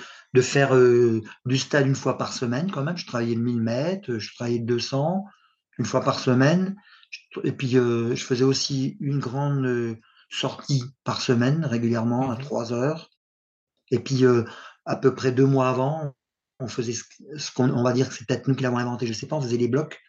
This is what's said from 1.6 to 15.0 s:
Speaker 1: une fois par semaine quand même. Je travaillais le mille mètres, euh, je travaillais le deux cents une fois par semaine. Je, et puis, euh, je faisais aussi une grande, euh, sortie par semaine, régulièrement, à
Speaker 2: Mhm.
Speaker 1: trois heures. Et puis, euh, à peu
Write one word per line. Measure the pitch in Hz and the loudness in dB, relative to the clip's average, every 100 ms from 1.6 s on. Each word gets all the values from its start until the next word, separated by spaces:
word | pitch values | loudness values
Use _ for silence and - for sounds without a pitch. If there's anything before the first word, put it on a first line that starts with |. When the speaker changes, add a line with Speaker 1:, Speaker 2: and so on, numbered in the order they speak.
| - 151 135 | 0 2 2
Speaker 1:
une | 135 | 2
fois | 135 123 | -2 -2
par | 117 | -4
semaine | - 120 123 185 | -4 -4 -2 -4
quand | 151 | -4
même. | 143 175 | -6 -6
Je | - | -6
travaillais | 120 117 | -4 -2
le | 117 | 0
mille | 120 120 | 0 0
mètres, | 113 120 160 190 160 | 0 0 -2 -4 -4
euh, | 117 | -6
je | 104 | -6
travaillais | - 120 117 | -8 -2 -2
le | 117 | 0
deux | 120 | -2
cents | 117 135 151 196 202 _ _ _ _ - | 0 -2 0 -2 -6 _ _ _ _ -6
une | 110 | -2
fois | 131 | 0
par | 123 - | 0 0
semaine. | - 123 135 175 185 196 _ - _ | 2 4 6 4 0 -6 _ -20 _
Je, | - _ - | -20 _ -6
et | - | -4
puis, | - 131 127 | -4 2 4
euh, | 120 117 117 | 4 2 0
je | 131 | -2
faisais | - 120 | -2 0
aussi | 131 135 - 139 131 - | 2 2 -2 -2 -4 -4
une | 147 139 | -4 -2
grande, | 127 131 143 143 | -2 -2 -2 0
euh, | 127 120 117 113 _ _ _ | 0 0 -2 -6 _ _ _
sortie | - 135 - - 143 123 - | -6 -6 -6 -4 -4 -4 -12
par | - 113 | -8 -4
semaine, | - 120 123 156 | 0 2 2 0
régulièrement, | 160 117 117 117 117 120 131 | 0 -2 0 0 0 0 -2
à | |
Speaker 2:
Mhm. | 117 | -4
Speaker 1:
trois | 139 113 117 | -6 -6 -4
heures. | 120 135 165 - _ _ _ _ _ _ _ - | -2 -2 -4 -10 _ _ _ _ _ _ _ -4
Et | 123 | -2
puis, | - 135 127 | 0 4 6
euh, | 120 110 - - _ | 4 0 -8 -20 _
à | - | -8
peu | 110 | 0